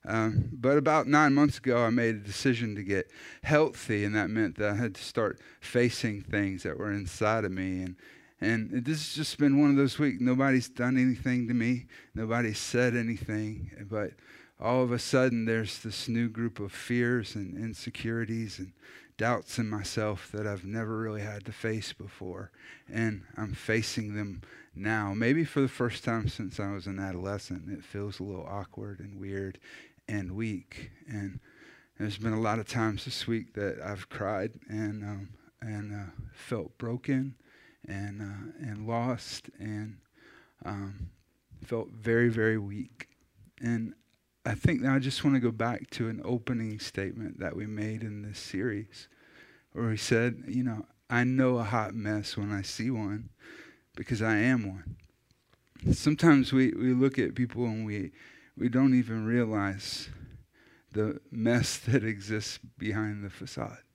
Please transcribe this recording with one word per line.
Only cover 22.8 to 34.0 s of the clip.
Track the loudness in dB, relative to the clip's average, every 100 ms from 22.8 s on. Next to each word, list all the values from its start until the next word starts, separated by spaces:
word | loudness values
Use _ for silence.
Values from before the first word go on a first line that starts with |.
| -8
And | -2 -2 -2 -10 -10
I'm | -8
facing | -6 0 0 0 -4 -4 -6
them | -6 -8 -14 -20 -18
now. | -6 -2 0 0
Maybe | 0 2 4
for | 2 0
the | 0
first | 0 -2 -2 -2
time | 0 -2
since | -4 -8 -6
I | -6
was | -6 -6
an | -6
adolescent, | -4 -4 -4 -4 -6 -10 -8
it | -12
feels | -10 -8 -8 -6
a |
little | -8 -8 -8
awkward | -10 -10 -12 -12 -12
and | -14 -12
weird | -8 -6 -6 -10 -20 -20 -20 _ -6
and | -4 -4 -4
weak. | -4 -6 -10 -16 -16 -18 -10
And | -8 -6 -10 _ -20 -20 -20 _ -6
there's | -6 -2
been | -2
a | 0
lot | 0 0
of | -2
times | -2 0 -2
this | -6 -6 -2
week | -4 -4 -4
that | -4 -4
I've | -8 -8